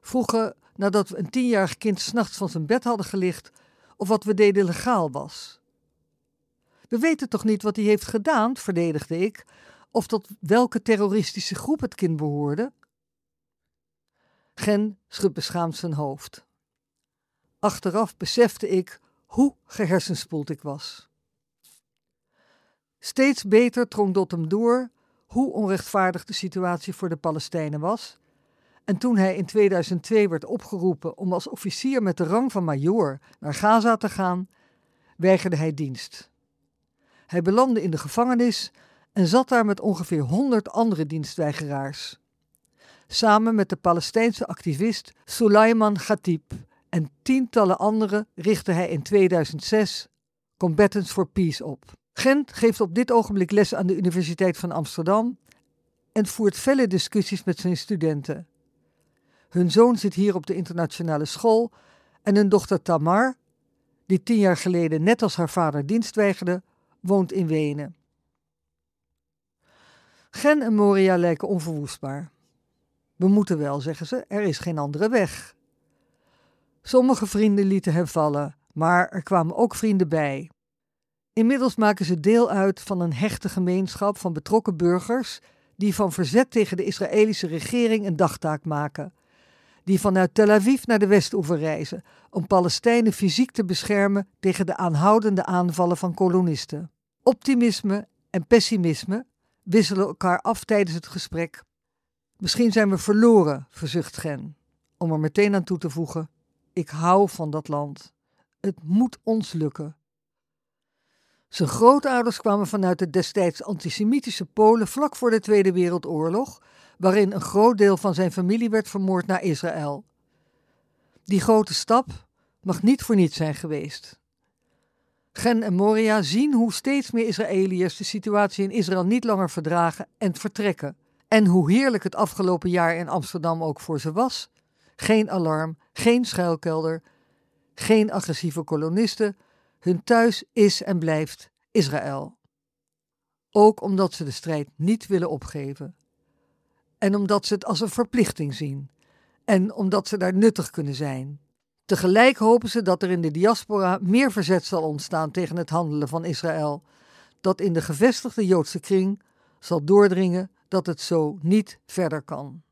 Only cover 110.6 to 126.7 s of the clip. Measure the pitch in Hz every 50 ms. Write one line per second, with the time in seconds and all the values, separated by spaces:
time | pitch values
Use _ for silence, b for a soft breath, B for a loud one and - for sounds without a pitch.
110.6 | _ _ _ _ _ _ _ _ _ _ _ _ _ _ _ _ _ _ - -
111.6 | 175 131 - - 220 240 277 285 277 277 254 247 233 233 - - - 220 202 208
112.6 | 202 147 - 202 190 180 180 - 190 160 139 185 165 - - 208 180 175 160 -
113.6 | - - 202 151 - 165 - - 208 214 262 285 - 247 - - 190 - _ -
114.6 | 214 214 226 233 214 - - 262 294 277 - - 247 240 226 220 - 202 214 202
115.6 | 190 190 175 185 180 175 175 175 - 143 165 151 156 165 175 220 269 - - _
116.6 | b b b b b b b b 175 185 190 214 202 190 202 190 - - - 196
117.6 | 214 240 247 196 208 202 190 - - 196 165 156 190 175 - 190 180 180 208 226
118.6 | 233 226 214 220 214 - - 196 190 190 190 180 175 - 185 185 - 185 151 -
119.6 | - 170 151 160 147 147 143 139 - _ _ _ _ _ _ _ _ _ _ _
120.6 | _ _ _ _ _ _ _ _ _ _ _ _ _ - 196 185 139 - 220 214
121.6 | 214 - - - - - 226 247 254 - - - _ _ _ _ _ _ _ _
122.6 | _ 185 175 170 180 220 277 - - - 226 196 180 147 - - 165 156 143 -
123.6 | - 160 156 143 - 147 - - - - - _ _ _ _ _ _ _ _ _
124.6 | _ _ _ _ _ _ _ _ _ _ _ _ _ _ _ - - 240 240 226
125.6 | 226 214 180 180 202 208 220 220 226 214 214 214 175 139 160 226 285 302 277 226
126.6 | 233 226